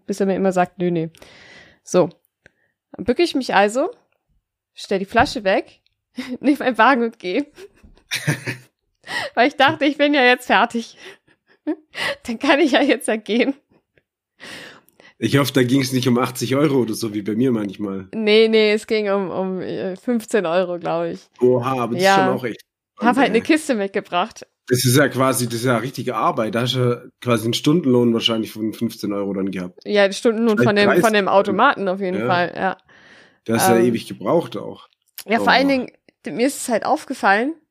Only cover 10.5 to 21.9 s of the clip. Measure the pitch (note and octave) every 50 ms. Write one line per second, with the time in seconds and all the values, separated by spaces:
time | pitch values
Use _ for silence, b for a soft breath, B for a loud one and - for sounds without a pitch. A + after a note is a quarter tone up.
10.5 | A3+ F#3 A#3 - - A#3 A3+ - B B B B B B B B B _ _ _
11.5 | _ _ _ D4+ D#4+ - _ _ - - - D5 C#5 - - - A3+ - - C#4
12.5 | D4 C#4+ F4 B3+ B3+ - C#4+ C4 A#3+ B3 - - G#3+ A3+ - - G#3 A#3+ A#3+ C#4
13.5 | C4+ - _ _ _ _ _ _ _ _ _ _ _ _ _ _ _ B B B
14.5 | B B B B B B B _ _ b b b b - A2+ A2+ C3+ C#3+ C#3 B2+
15.5 | - C3+ B2+ A#2+ C3 C#3 B2+ B2 C3 B2+ B2 C3 A#2+ A#2+ B2+ - - - B2 G#2+
16.5 | C3 C#3 D3+ D3 C3+ C3 A2+ G#2+ G#2 - A2+ A2 G2+ G#2+ F#2+ G#2+ G#2 A2+ C3 C3+
17.5 | A#2+ G#2+ G#2 G2 F#2 - G#2 G2 G2 F#2+ F#2 - - A3+ G#3+ G#3 G#3+ A3 A3+ A3
18.5 | A3 A3 G#3+ G#3 G#3 A3 - - A3+ G#3+ G#3 G3 G3 G3+ F#3+ E3+ - E3 F#3+ F#3
19.5 | F#3 F3+ - G#2+ D#3+ A2 - F#3+ F3+ - - B3+ A#3+ A3+ - - - G#3 F3 D#3+
20.5 | E3+ F#3 F#3 F3+ F3 E3 D#3+ D#3+ D#3+ E3+ E3+ E3+ F3+ F#3 - _ _ - B2 B2
21.5 | B2+ B2 A#2+ C3+ C3+ B2+ A#2+ A2+